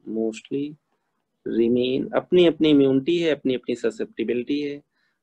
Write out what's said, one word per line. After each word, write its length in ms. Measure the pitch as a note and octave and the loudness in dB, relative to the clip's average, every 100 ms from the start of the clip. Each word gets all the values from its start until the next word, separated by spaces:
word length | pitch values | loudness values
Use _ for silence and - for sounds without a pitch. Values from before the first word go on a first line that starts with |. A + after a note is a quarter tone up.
| - A2 | -10 -6
mostly 500 | A2 A2 - C#3 D3 D#3 _ _ _ _ _ _ - | -6 -6 -8 -8 -8 -12 _ _ _ _ _ _ -4
remain, 640 | A2 A#2 B2 B2+ C3 - B2+ | 0 2 2 0 -2 -4 -4
अपनी 300 | - F3+ E3+ | 2 4 4
अपनी 220 | D#3+ D#3 | 4 4
immunity 460 | C#3+ C3+ C3+ C#3 E3+ | 4 4 2 0 0
है, 120 | E3+ | 0
अपनी 240 | C#3 C3 B2 | -2 -2 -4
अपनी 200 | - A#2+ | -4 -4
susceptibility 840 | A2+ G#2+ - - A2 A#2+ A#2+ D3 | -4 -4 -8 -6 -4 -4 -4 -4
है, 200 | D3 C#3+ - _ _ _ | -6 -10 -16 _ _ _